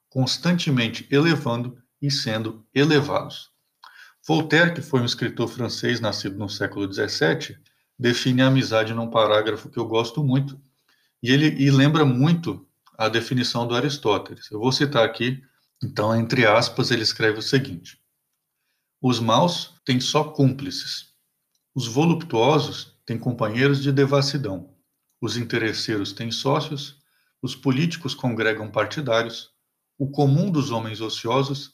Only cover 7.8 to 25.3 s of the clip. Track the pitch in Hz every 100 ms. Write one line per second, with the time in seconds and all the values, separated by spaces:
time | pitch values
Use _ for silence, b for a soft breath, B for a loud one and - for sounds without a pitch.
7.8 | _ - 120 120 131 127 131 135 127 110
8.8 | 110 117 117 117 104 107 110 104 - -
9.8 | 110 113 117 156 139 135 139 - _ _
10.8 | _ _ _ _ 123 139 156 135 139 135
11.8 | 143 156 139 123 156 170 110 95 - _
12.8 | _ - 110 113 - 127 123 123 117 120
13.8 | 143 139 113 95 - - - 104 127 127
14.8 | 139 123 110 - 127 135 b b b _
15.8 | 107 - 107 113 113 123 110 113 - -
16.8 | 113 117 107 - 110 107 107 135 98 85
17.8 | - - _ _ _ _ _ _ _ _
18.8 | _ _ 131 117 117 120 175 170 - _
19.8 | - 127 - 151 151 - 135 - 92 -
20.8 | - - - _ _ _ _ _ _ 135
21.8 | 117 123 170 165 - 113 127 156 - -
22.8 | - _ - 113 131 117 107 117 139 135
23.8 | 139 135 135 139 135 147 110 92 - _
24.8 | _ _ _ _ 110